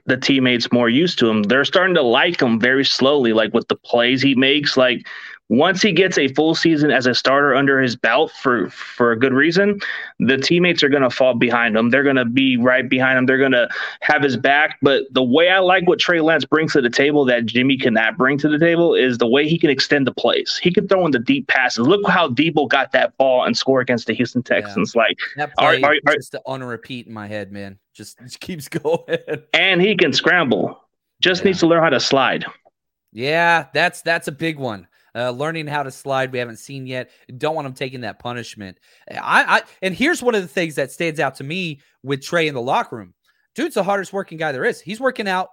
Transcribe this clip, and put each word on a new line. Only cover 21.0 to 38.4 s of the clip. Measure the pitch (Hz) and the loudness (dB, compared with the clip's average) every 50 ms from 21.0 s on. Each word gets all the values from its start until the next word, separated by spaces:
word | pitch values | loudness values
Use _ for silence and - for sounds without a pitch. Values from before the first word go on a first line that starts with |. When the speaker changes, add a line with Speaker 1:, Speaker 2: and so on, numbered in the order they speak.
| 180 | 2
Speaker 1:
in | 160 135 | 2 0
the | 123 | 0
deep | 117 - 139 143 135 - | 0 0 -2 -2 0 0
passes. | - 135 131 123 - - 117 | 0 0 0 0 0 0 2
Look | 135 190 202 202 | 2 2 2 2
how | 196 185 180 170 139 | 0 2 2 0 0
Deebo | 123 117 151 165 151 156 143 120 | 0 0 0 0 2 0 0 2
got | 135 139 131 - - | 0 0 0 0 0
that | 127 120 - - | 0 0 0 0
ball | - 131 135 127 127 113 | 0 2 2 2 2 2
and | - 120 | 0 -2
score | - - - 135 131 | -2 0 0 0 0
against | 123 127 123 117 - | 2 0 -2 -2 -2
the | - 110 | -4 -2
Houston | - 123 117 - 127 117 - | -2 -2 -2 -2 -6 -4 -2
Speaker 2:
Yeah. | 117 - | -2 -2
Speaker 1:
Texans. | 104 104 98 104 - 117 - | -2 -4 -4 -4 -4 -2 0
Like, | 117 110 104 - - - - - 139 | 0 0 0 0 -4 -8 -10 -8 -8
Speaker 2:
That | 151 151 - | -8 -6 -2
Speaker 1:
are, | - - 151 160 147 | 0 2 2 2 2
Speaker 2:
play | 135 | 2
Speaker 1:
are, | 143 156 151 - - 151 | 2 2 2 2 0 0
are | |
Speaker 2:
just | 147 131 - - | 0 -2 -10 -14
to | 131 - | -14 -10
on | 131 135 135 131 | -10 -10 -8 -8
repeat | 123 117 113 - - 135 123 113 | -10 -10 -12 -12 -12 -12 -12 -12
in | 98 113 | -14 -14
my | 110 104 | -14 -12
head, | 101 104 107 101 95 101 | -10 -10 -10 -10 -10 -12
man. | 101 101 98 95 _ _ _ _ | -14 -14 -14 -16 _ _ _ _
Just, | - 107 - - _ | -20 -20 -20 -20 _
just | 120 123 - - | -20 -20 -20 -18
keeps | - - 185 156 135 - | -14 -12 -12 -12 -12 -10
<laughs> | |
going. | - 160 - 151 165 165 - - 160 165 - - 156 143 - _ - | -8 -6 -4 -2 -2 -2 -4 -4 -8 -6 -6 -6 -10 -10 -8 _ 0
Speaker 1:
And | 156 175 190 185 175 | 0 2 2 2 2
he | 180 214 208 | 2 2 2
can | 180 185 147 123 | 2 0 0 0
scramble. | - - 160 156 175 165 127 113 92 82 - - - _ _ _ _ _ _ _ - - | 0 0 2 2 2 2 2 0 0 -2 -4 -8 -12 _ _ _ _ _ _ _ -4 -2
Just | 170 185 175 | -2 0 2
Speaker 2:
Yeah. | - | 0
Speaker 1:
needs | 202 185 180 | 0 0 2
to | - | 2
learn | 165 165 170 160 | 2 4 4 4
how | 165 | 2
to | 135 117 | 2 0
slide. | - - - 139 127 113 90 78 - - - _ _ _ _ _ _ _ _ _ _ _ - | 0 0 0 2 2 2 0 -4 -6 -10 -16 _ _ _ _ _ _ _ _ _ _ _ -12
Speaker 2:
Yeah, | 107 120 139 156 165 170 170 170 165 147 - - | -8 -4 -2 0 0 2 2 2 2 0 -2 -2
that's, | 143 165 180 170 - - | 0 0 0 -2 -4 -4
that's | 165 165 170 - - | -2 -2 -2 -2 -8
a | 151 | -8
big | 135 165 165 160 143 | -6 -6 -6 -6 -6
one. | 135 123 107 95 92 _ _ _ _ _ - | -8 -8 -8 -10 -14 _ _ _ _ _ -8
Uh, | 113 120 127 | -6 -6 -4
learning | 123 123 147 156 165 165 151 | -4 -4 -6 -6 -6 -8 -8
how | 147 143 147 139 | -6 -6 -6 -6
to | 135 | -6
slide, | 127 - - 139 135 131 131 131 | -10 -12 -8 -4 -2 -2 -2 -4
we | 127 123 | -4 -6
haven't | 123 120 113 110 | -6 -8 -10 -16
seen | - - 139 135 131 | -18 -16 -16 -14 -12
yet. | 127 127 127 123 - _ _ _ - 131 123 | -10 -10 -10 -10 -12 _ _ _ -20 -12 -6
Don't | 143 151 160 | -4 -4 -4
want | 160 143 | -4 -6
him | 135 127 | -8 -10
taking | - 143 131 131 127 123 | -10 -10 -10 -10 -10 -12
that | 107 95 _ | -12 -12 _
punishment. | - 120 120 120 | -12 -10 -10 -10